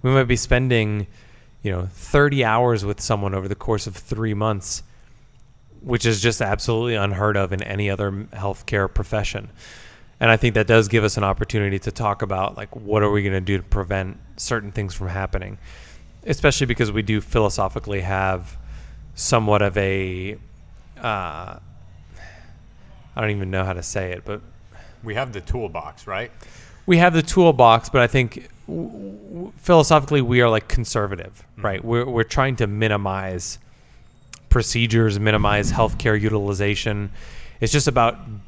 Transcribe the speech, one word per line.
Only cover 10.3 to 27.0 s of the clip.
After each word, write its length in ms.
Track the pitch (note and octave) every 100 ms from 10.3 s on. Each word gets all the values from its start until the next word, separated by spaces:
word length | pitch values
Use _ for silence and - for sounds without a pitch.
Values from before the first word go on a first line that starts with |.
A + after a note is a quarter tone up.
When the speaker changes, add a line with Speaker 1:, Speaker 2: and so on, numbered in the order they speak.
Speaker 1:
I 60 | A2+
think 180 | A#2+
that 120 | G#2+ G#2+
does 220 | A2+ G#2
give 160 | A2+
us 120 | G#2 G#2
an 80 |
opportunity 540 | G2 F#2+ G#2 A2 G2+ G2
to 120 | -
talk 300 | - A2 G2+
about, 340 | G2+ F#2+ G2 G#2+
like, 180 | G#2
what 280 | - G#2 G#2+
are 80 | G#2
we 120 | G#2
gonna 180 | G2 F#2+
do 160 | F#2 G2
to 60 |
prevent 560 | - G2+ F2+ G2 F#2 - - -
certain 360 | - A#2 G2+
things 220 | G#2 G2
from 140 | - F#2+
happening, 500 | F#2+ F#2+ G2 G2 G2+ - - - - - -
especially 420 | - D3 D3 - C3
because 240 | A#2 A2+
we 120 | G#2
do 180 | G#2 G#2+
philosophically 800 | - A#2+ G#2 - F#2+ A2 G#2 G2+
have 560 | F2+ F#2+ F#2+ F#2 F2 - - - - - -
somewhat 480 | - - A#2 G#2+ G#2
of 140 | G2+ F#2
a, 560 | G2 F#2+ F#2 F#2 F#2+ G#2+ - - - - - -
uh, 560 | A#2+ G2+ F2 D2+ F2 - - - - - - - - - - - - - - - - -
I 40 |
don't 100 | A2
even 200 | G2+ F#2
know 140 | F#2+
how 80 | F#2+
to 100 | F2
say 300 | - G#2 F#2
it, 120 | F2+
but 160 | - G#2 - - - - - -
Speaker 2:
We 120 | A2
have 180 | G#2+ C3
the 80 | G2+
toolbox, 680 | - - G#2 D#2+ D2+ - -
right? 240 | G2 A#2+ - - - - - -
Speaker 1:
We 120 |
have 140 | E3+